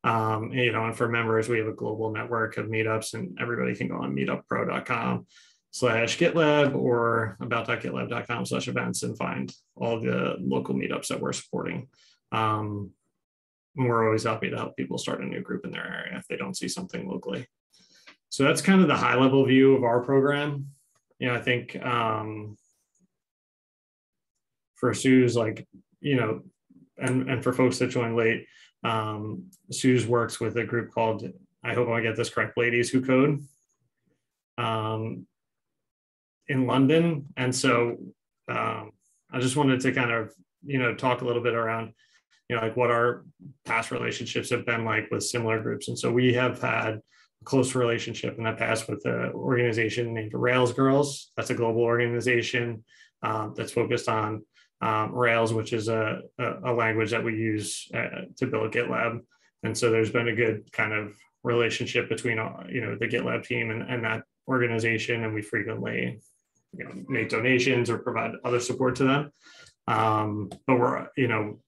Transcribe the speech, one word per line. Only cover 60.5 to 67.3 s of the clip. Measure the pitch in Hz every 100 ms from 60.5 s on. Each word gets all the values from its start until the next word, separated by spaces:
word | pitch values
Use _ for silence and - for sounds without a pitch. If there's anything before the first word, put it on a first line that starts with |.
| 110 -
kind | - 107
of | 107 101 - _ _
relationship | 123 120 113 - 113 120 120
between, | 113 123 110
uh, | 110 - -
you | 131
know, | 110 113
the | 117
GitLab | 117 120 117
team | - 120 117
and, | 110
and | - 123
that | 113 113 - _ -
organization. | 131 120 113 113 110 - 117
And | 113
we | 107
frequently, | 104 117 107 110 117 117 123 113 _ _ _ _ _ -
you |
know, | 123 - -
make | 123
donations | 110